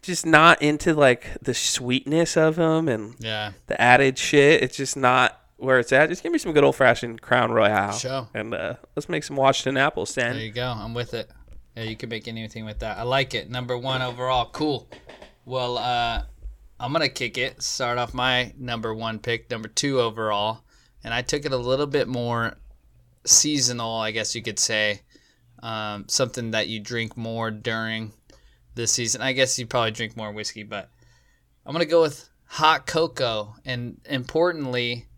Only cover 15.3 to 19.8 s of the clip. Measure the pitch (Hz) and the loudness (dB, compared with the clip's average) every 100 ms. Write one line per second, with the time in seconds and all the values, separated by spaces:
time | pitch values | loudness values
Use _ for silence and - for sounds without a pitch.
15.3 | _ - 127 123 123 120 120 117 113 - | _ -8 -4 -4 -2 -2 -2 -2 -4 -6
16.3 | - - - - - 123 156 143 - 120 | -14 -18 -18 -20 -12 -4 -2 -2 -4 -6
17.3 | 123 127 - - - 123 120 120 127 127 | -4 -6 -6 -8 -4 -2 -2 -4 -2 0
18.3 | 123 120 - 123 117 113 110 113 110 120 | 0 -2 -8 -8 -6 -6 -6 -6 -6 -4
19.3 | 117 117 117 110 - | -6 -6 -10 -8 -4